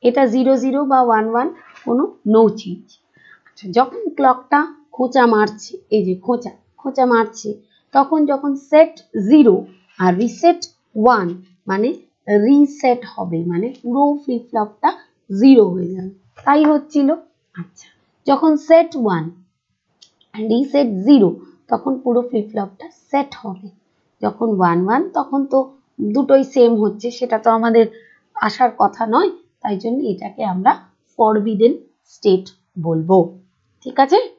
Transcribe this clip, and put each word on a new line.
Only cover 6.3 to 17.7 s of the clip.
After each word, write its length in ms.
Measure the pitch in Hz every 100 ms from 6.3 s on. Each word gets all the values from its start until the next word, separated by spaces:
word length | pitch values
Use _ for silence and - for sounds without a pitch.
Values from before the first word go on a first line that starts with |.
| 240 - - _ _
খোঁচা 280 | 277 269 254
মারছে, 440 | 233 220 - 214 208 _ _ _
তখন 340 | 277 277 320 294
যখন 260 | 277 285 277 -
set 220 | 302 330 320 _ 220 196
zero 240 | 302 240 185 - _ _ _
আর 140 | 180 180
reset 380 | 226 - 330 349 - _ _ 214
ওয়ান, 320 | 220 233 180 180 - _ -
মানে 220 | 190 233 359 _ _ - 208 214
reset 540 | 285 285 - 269 247 240
হবে, 240 | - 180 165
মানে 220 | 170 175 226 269
পুরো 200 | 240 247 285 294
ফ্লিপ 200 | 277 240 226
ফ্লপটা 400 | 226 208 - 294 370 - _ _ 196
জিরো 240 | 262 262
হয়ে 240 | 196 180 175
যাবে, 160 | 185 190 - _ _
তাই 180 | - 294
হচ্ছিল। 440 | 302 294 294 294 277 330 - _ _ -
আচ্ছা, 320 | 170